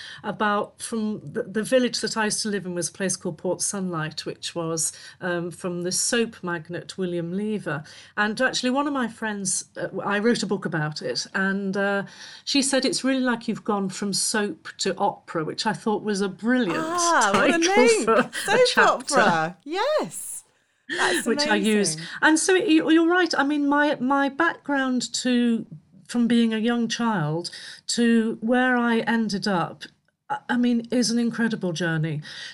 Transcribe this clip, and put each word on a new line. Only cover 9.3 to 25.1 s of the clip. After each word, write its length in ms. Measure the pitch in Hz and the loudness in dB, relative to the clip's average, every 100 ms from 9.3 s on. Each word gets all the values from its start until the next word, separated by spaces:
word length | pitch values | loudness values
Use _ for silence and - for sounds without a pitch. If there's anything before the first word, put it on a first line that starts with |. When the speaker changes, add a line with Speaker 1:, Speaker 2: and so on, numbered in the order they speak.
| 208 190 - - - | -6 -4 -4 -6 -8
Speaker 1:
uh, 120 | - 156 | -8 -6
I 160 | - 202 | -2 0
wrote 240 | 220 - | 2 2
a 40 | 196 | 0
book 180 | 196 | -4
about 380 | 190 156 151 151 | -4 -4 -4 -4
it, 240 | 165 - - | -6 -6 -6
and, 420 | 196 190 196 196 196 | -2 0 0 -2 -2
uh, 280 | 202 196 190 - - - | 0 -2 -4 -12 -20 -14
she 180 | - 277 | -2 0
said, 240 | 269 262 262 | 2 2 0
"It's 180 | 175 | 0
really 160 | 254 262 | 0 0
like 280 | 254 233 233 | 0 -2 -4
you've 160 | 214 | -6
gone 260 | - 202 190 | -2 -2 -2
from 240 | - 202 | -4 -4
soap 540 | 185 - 247 208 - - - | -2 -2 -2 -2 -6 -12 -6
to 180 | 196 - | -4 -2
opera," 480 | 202 - - 170 | -2 -4 -6 -6
which 220 | 156 - - | -6 -4 -4
I 80 | |
thought 280 | 170 226 208 | -2 -2 -2
was 200 | 208 196 | -2 -2
a 60 | 202 | -2
brilliant 500 | 185 226 254 196 302 | -2 0 2 2 -2
Speaker 2:
Ah, 520 | 320 349 339 311 214 | -2 0 2 4 4
what 160 | 196 285 | 4 4
a 20 | |
Speaker 1:
title 240 | 339 330 415 | 4 4 6
Speaker 2:
link. 280 | 466 440 | 6 6
Speaker 1:
for 100 | 226 | 4
a 160 | 226 233 - - | 2 2 -2 0
Speaker 2:
Soap 140 | 285 196 | 4 4
Speaker 1:
chapter. 480 | - 339 247 - 277 | 6 4 4 2 4
Speaker 2:
opera. 360 | 208 165 160 180 | 4 4 0 -4
Yes. 680 | 285 359 523 605 220 - - - - _ _ _ - | -8 -2 0 0 0 -6 -12 -12 -16 _ _ _ -8
That's 380 | 339 330 349 - | -2 0 0 0
Speaker 1:
Which 220 | 226 294 | 0 2
I 80 | 208 | 2
use. 380 | 220 214 180 | 2 2 2
Speaker 2:
amazing. 140 | 156 - - | -2 -8 0
Speaker 1:
And 160 | 302 311 | 4 4
so 160 | - | 4
you, 340 | 370 - 311 - | 4 6 4 6
you're 160 | 320 330 | 4 6
right. 260 | 359 349 - | 4 2 2
I 60 | |
mean, 240 | 277 294 285 | 0 2 2
my, 300 | 285 294 277 | 4 2 2
my 320 | 247 277 277 | 0 2 2
background 840 | 269 339 - - 277 262 254 240 | 0 0 -2 -2 -2 0 -2 -2